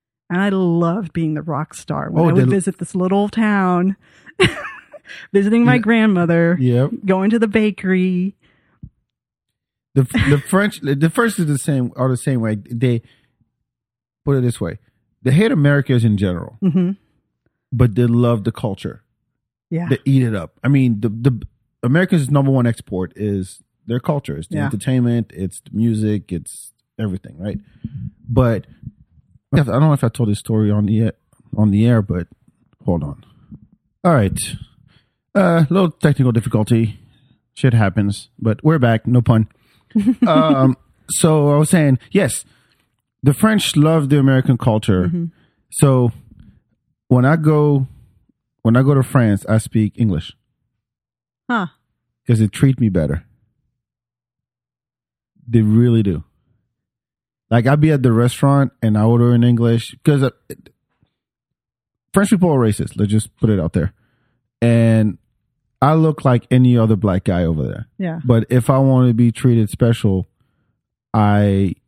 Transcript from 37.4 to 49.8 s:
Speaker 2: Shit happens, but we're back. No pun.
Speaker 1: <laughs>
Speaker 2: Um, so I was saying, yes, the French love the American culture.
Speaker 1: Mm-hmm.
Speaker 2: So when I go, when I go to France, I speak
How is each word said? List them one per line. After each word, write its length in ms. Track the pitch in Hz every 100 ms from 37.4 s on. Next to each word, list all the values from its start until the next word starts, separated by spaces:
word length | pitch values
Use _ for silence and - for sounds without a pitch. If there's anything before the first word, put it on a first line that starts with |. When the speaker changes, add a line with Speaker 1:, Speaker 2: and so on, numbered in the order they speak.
| _
Speaker 2:
Shit 200 | - 135
happens, 560 | 117 101 110 101 101 - -
but 240 | 113 107
we're 160 | 151 160
back. 260 | 123 113 -
No 160 | 123
pun. 260 | 113 113 110 _ _ _ _ 220
Speaker 1:
<laughs> 320 | 202 240 -
Speaker 2:
Um, 480 | 156 156 139 131 127 _ _ -
so 400 | - 165 156 147
I 40 | 147
was 120 | 156
saying, 300 | 180 147 127 -
yes, 340 | 196 147 - - _ _ _ _ _ _ _
the 100 | 135
French 420 | 143 220 214 - -
love 340 | 151 160 139
the 80 | 143
American 400 | 135 131 127 123
culture. 460 | - 107 - 92 92
Speaker 1:
Mm-hmm. 200 | 170 170 - _ _ _
Speaker 2:
So 400 | - 143 131 120 - - - - _ _ _ _ _ -
when 160 | 127 127
I 100 | 160
go, 500 | 151 151 147 143 131 - _ _ _ _ _ _
when 120 | 113 117
I 60 |
go 140 | 135 139
to 80 |
France, 420 | 127 135 113 98 -
I 120 | 110
speak 340 | - 113